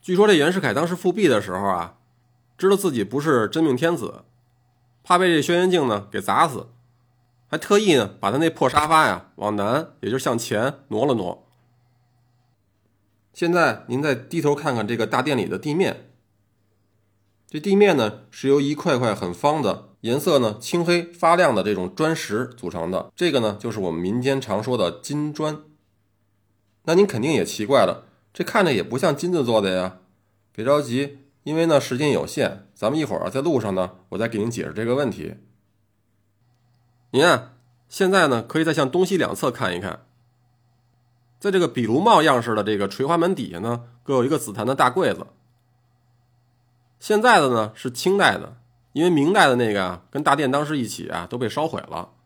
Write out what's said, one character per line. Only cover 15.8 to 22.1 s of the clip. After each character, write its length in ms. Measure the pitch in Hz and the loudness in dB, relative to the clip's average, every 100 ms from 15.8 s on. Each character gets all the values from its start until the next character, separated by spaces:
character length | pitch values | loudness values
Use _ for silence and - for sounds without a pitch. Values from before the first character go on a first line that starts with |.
| 165 - - _ _ _ _ _ _ _ _ _ _ _ _ _ _ | -2 -4 -14 _ _ _ _ _ _ _ _ _ _ _ _ _ _
这 100 | 156 | -8
地 160 | 202 | 0
面 220 | 196 202 151 | 4 4 4
呢 240 | 110 - - | 0 -4 -20
是 160 | - 131 | -6 2
由 140 | 143 | 2
一 160 | 143 147 | 2 -2
块 200 | 180 127 | 0 0
块 160 | 120 | 0
很 220 | 98 101 | -2 -6
方 260 | 87 147 156 | -2 0 2
的、 280 | 113 87 - _ | -2 -4 -10 _
颜 180 | 113 131 | -4 -2
色 180 | 147 147 | 2 2
呢 180 | 113 101 | 2 -4
青 240 | - 175 | -4 -2
黑 180 | 170 175 | 0 -2
发 320 | 170 - 165 | -2 -2 2
亮 180 | 175 170 | 4 4
的 120 | 107 | 2
这 100 | 95 | -2
种 180 | 98 92 | -2 -4
砖 220 | - 156 | -4 -2